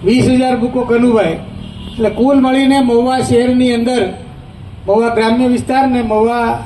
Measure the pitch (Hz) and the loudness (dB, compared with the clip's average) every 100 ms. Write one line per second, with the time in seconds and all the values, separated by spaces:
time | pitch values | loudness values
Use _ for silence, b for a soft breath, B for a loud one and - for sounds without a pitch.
0 | 170 254 240 254 254 247 240 254 233 233 | 2 2 4 2 2 0 -2 -2 0 2
1 | 247 220 175 160 - - - - - - | 4 2 0 -4 -10 -16 -16 -14 -14 -4
2 | 214 202 247 277 262 262 269 277 247 233 | -2 0 2 4 2 2 2 2 2 2
3 | 247 262 247 240 247 247 254 233 233 247 | 0 -2 0 0 2 2 2 0 0 0
4 | 190 185 - - - - - - - 208 | -2 -6 -16 -18 -20 -20 -18 -14 0 2
5 | 233 226 220 240 254 247 233 262 269 247 | 2 0 0 2 2 0 0 0 2 0
6 | 226 214 226 240 233 - | 0 0 0 0 -2 -4